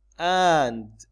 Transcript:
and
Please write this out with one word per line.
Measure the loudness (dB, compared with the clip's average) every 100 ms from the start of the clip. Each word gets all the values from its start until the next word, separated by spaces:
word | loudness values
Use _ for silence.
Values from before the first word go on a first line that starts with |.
| _ _
and | -2 2 2 2 0 -4 -12 -20 -20